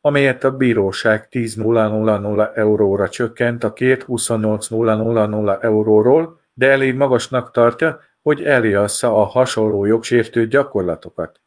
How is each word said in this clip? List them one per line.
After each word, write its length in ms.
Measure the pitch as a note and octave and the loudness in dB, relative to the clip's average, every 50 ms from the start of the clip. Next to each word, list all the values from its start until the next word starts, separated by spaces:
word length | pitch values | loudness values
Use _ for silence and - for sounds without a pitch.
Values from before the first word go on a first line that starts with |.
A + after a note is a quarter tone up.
amelyet 420 | - D3 C#3+ C#3+ C#3 C3+ B2+ - - | 0 0 2 2 2 2 0 0 -2
a 140 | C3+ C3 | -2 0
bíróság 720 | C3 C3+ B2 A#2 A2+ G2 F#2+ F#2 - - A2+ G#2+ G#2 - _ | 2 0 2 2 2 0 -2 -4 -2 0 0 0 0 -4 _
tíz 260 | - B2+ A#2 A2 G#2+ | -6 -6 -6 -6 -6
nulla 320 | A2 G#2+ A2 A#2 A2+ A2 | -4 -2 0 0 2 0
nulla 300 | G#2+ G#2+ G#2+ G#2+ A2 G#2+ | 0 -2 -2 0 0 0
nulla 360 | G2+ G2+ G#2 G#2 G#2 G#2+ - - | -2 -2 -4 -2 -2 -2 -2 -2
euróra 560 | A2+ G#2+ G#2+ G#2+ G#2 G#2+ G2 G2 G2+ G2 F2+ | -2 0 0 2 2 2 0 2 0 -2 -4
csökkent 540 | - - B2 A2+ - - B2 A#2+ A#2+ A#2 - | -4 -6 -6 -6 -4 -2 -2 -2 -2 -4 -6
a 100 | G#2+ - | -6 -4
kért 300 | - B2+ B2+ B2+ B2+ - | -2 0 0 0 0 -2
huszonnyolc 640 | - B2 A2+ - - A#2 A2 G#2+ G#2+ G#2+ G#2 - | -8 -6 -6 -4 -4 -2 -2 0 -2 -2 -4 -6
nulla 280 | - A2+ A2 A#2 A2+ G#2+ | -6 -4 -2 0 0 0
nulla 300 | G#2+ A2 A2+ A#2 A2+ G#2+ | 0 -2 -2 0 0 0
nulla 340 | G#2 G#2+ G#2+ G#2 G2+ G2 - | 0 -2 -2 -2 -2 -2 -2
euróról, 800 | - A#2 G#2+ G#2+ G#2+ G#2+ G#2+ G#2+ A2 B2 C#3 D#3+ E3 E3 - _ _ _ _ | 0 0 0 2 2 4 4 4 6 4 4 2 2 -2 -10 _ _ _ _
de 160 | - B2 C3+ | 0 2 4
elég 260 | C3+ C3+ C3+ C3 B2+ | 4 4 2 0 0
magasnak 560 | C3 C#3 C3+ B2+ A#2 - - C3 B2+ A#2+ - | 0 0 0 0 -2 -2 -2 -6 -6 -6 -4
tartja, 480 | _ B2+ A#2+ A#2+ A#2+ - D#3 E3 D#3+ - _ _ _ _ | _ 2 2 2 2 0 -2 -2 -2 -6 _ _ _ _
hogy 220 | _ D3+ D3 C#3+ - | _ -2 -2 0 0
elriassza 760 | D3 C#3+ B2 A2 A2 G2 G2+ G2+ G#2 - - - A#2+ G#2+ G#2+ | 0 2 2 2 2 2 2 0 0 -2 -2 -2 0 2 2
a 20 | G#2 | 0
hasonló 640 | G2+ - B2 C3 B2 - A#2 A2 G#2+ G2+ G2 G2+ | 2 2 0 0 0 0 -2 -2 0 0 0 0
jogsértő 600 | G#2 A2+ A2+ A#2 - B2 A#2+ A2+ A2+ - A#2+ A2+ | 0 0 0 0 0 0 0 0 0 -2 -2 -2
gyakorlatokat. 920 | A2+ A#2+ C#3+ C3+ - - G#2 F#2 F2 E2 - - F2 _ - E2 - _ _ _ | 2 0 0 0 0 -4 -4 -4 -4 -6 -8 -10 -18 _ -12 -12 -12 _ _ _